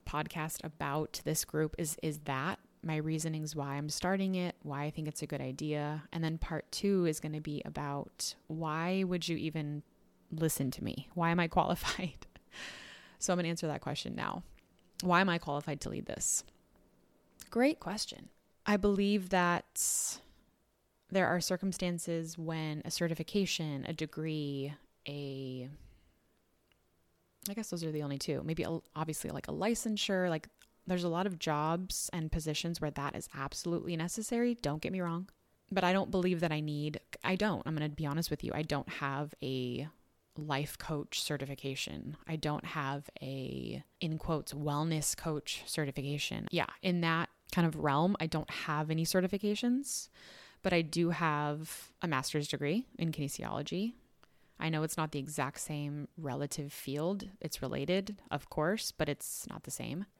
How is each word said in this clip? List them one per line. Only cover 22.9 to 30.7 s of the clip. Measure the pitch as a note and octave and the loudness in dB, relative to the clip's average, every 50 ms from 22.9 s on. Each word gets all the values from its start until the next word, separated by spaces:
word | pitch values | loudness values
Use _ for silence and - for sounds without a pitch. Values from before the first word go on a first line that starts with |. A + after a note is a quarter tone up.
certification, | - - E3+ E3 E3 D#3+ D#3+ - - G#3 F#3+ - - - D#3+ D3+ C#3+ C3+ C3+ - | 0 0 2 2 2 -2 -2 0 2 2 2 2 0 0 -2 -2 -2 -4 -4 -6
a | D#3+ | -4
degree, | - D#3+ D3+ - D#3 D#3 D#3+ D#3 D3+ D3 C#3+ C#3 C#3 C3+ C#3+ C#3+ - - _ _ _ _ C#3+ | -4 -4 -4 -4 -4 -2 -2 -2 0 -2 -2 -2 -2 -4 -4 -6 -10 -16 _ _ _ _ -8
a, | C#3+ C#3+ C#3+ C3+ C3+ C3+ C3+ B2+ C3 B2+ B2 C3+ D3+ - - - - - _ _ _ _ _ _ _ _ _ _ _ _ _ _ _ _ _ _ _ _ _ _ _ _ _ _ _ _ - G3+ | -8 -6 -6 -6 -6 -6 -6 -6 -6 -6 -8 -10 -10 -14 -18 -20 -20 -20 _ _ _ _ _ _ _ _ _ _ _ _ _ _ _ _ _ _ _ _ _ _ _ _ _ _ _ _ -10 -6
I | G3+ | -6
guess | A3+ A3 - | -6 -4 -4
those | F3+ E3+ | -4 -4
are | E3 D#3 | -4 -4
the | D3+ D3+ D3+ | -2 -2 -2
only | C#3+ C#3 C#3 | -4 -4 -4
two. | - - C#3+ C3+ - | -4 -4 -4 -2 -2
Maybe | D#3+ D#3+ E3 | -2 -2 -2
a, | - - E3 - - - - | -2 -2 -4 -6 -6 -8 -6
obviously, | D#3 D#3+ D#3+ D#3 - - D3+ | -6 -4 -4 -4 -4 -4 -4
like, | D3 D#3 - - | -6 -6 -6 -6
a | |
licensure, | D#3 D#3 F#3 A3+ A#3 A3+ - A3 G#3+ G3+ - - G3 F#3 F3+ F3+ | -4 0 0 0 0 0 0 -2 0 0 0 2 2 4 4 2
like, | D#3+ D#3 - - - _ - _ | 2 0 -2 -8 -16 _ -20 _